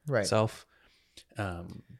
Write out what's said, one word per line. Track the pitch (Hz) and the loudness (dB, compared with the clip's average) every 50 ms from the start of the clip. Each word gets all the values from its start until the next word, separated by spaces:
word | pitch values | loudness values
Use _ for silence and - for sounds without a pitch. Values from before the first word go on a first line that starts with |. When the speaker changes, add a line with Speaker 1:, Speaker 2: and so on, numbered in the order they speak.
| - | -6
Speaker 1:
Right. | 147 135 110 98 | 0 0 2 2
Speaker 2:
self, | 95 - 110 110 113 - - - _ _ _ _ _ _ _ _ _ _ - - _ - | 4 4 4 4 4 0 -6 -20 _ _ _ _ _ _ _ _ _ _ -20 -20 _ -6
um, | 117 104 95 87 85 87 90 - - - _ - - | -4 -4 -4 -4 -6 -8 -10 -12 -14 -16 _ -18 -8